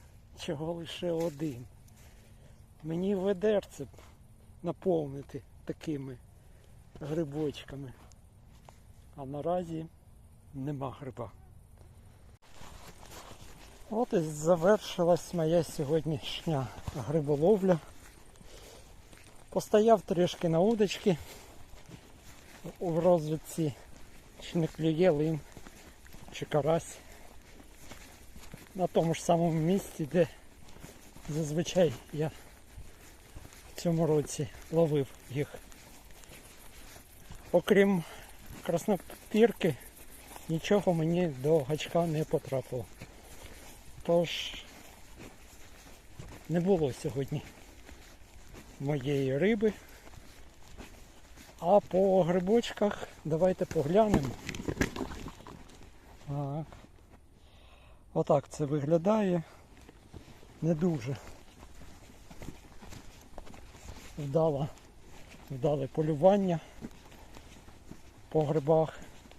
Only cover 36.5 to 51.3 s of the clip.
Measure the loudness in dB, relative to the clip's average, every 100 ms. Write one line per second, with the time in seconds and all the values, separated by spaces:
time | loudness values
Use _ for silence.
36.5 | -20 -20 -18 -18 -20 -20 -20 -18 -16 2
37.5 | 2 6 8 8 4 0 -10 -16 -16 -16
38.5 | -8 -2 0 2 0 -2 -16 0 6 6
39.5 | 6 0 0 -8 -18 -20 -18 -18 -12 -4
40.5 | -2 2 2 4 2 2 2 0 0 2
41.5 | 4 2 -4 0 0 2 0 0 -2 -2
42.5 | -4 -4 -6 -8 -14 -18 -20 -18 -18 -16
43.5 | -18 -18 -18 -18 -8 2 2 2 -2 -8
44.5 | -10 -14 -18 -20 -20 -18 -16 -16 -18 -20
45.5 | -20 -18 -20 -20 -20 -18 -16 -16 -12 -2
46.5 | 2 4 4 4 0 -4 -4 -2 -4 -6
47.5 | -16 -20 -20 -20 -20 -20 -20 -20 -20 -18
48.5 | -18 -16 -6 -2 -2 0 0 2 2 2
49.5 | 4 2 0 -12 -20 -18 -18 -18 -18 -20
50.5 | -20 -18 -18 -18 -18 -20 -20 -20